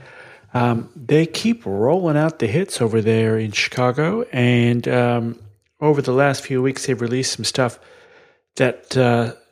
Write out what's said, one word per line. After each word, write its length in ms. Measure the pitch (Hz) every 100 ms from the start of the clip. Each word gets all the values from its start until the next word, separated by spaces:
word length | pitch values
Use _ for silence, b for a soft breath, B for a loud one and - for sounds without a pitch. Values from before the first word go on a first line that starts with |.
| B B B B B
Um, 340 | 123 120 117 - -
they 300 | 120 151 165
keep 380 | - 220 233 -
rolling 500 | 98 117 180 170 147
out 220 | 160 160
the 60 | 113
hits 340 | 135 196 -
over 200 | 117 113
there 380 | 107 110 113 110
in 140 | 110
Chicago, 720 | 104 - - 127 127 156 220 240
and, 560 | 127 123 123 120 120 131
um, 500 | 127 120 120 117 - - _ _ _
over 220 | 151 147
the 100 | 131
last 300 | 127 143 131
few 200 | - 131
weeks, 240 | 135 131 -
they've 140 | 117
released 340 | 117 127 131
some 100 | -
stuff 340 | 110 - 123 - b b b b b b _ -
that, 400 | 131 - - 131
uh, 380 | 123 120 117 - _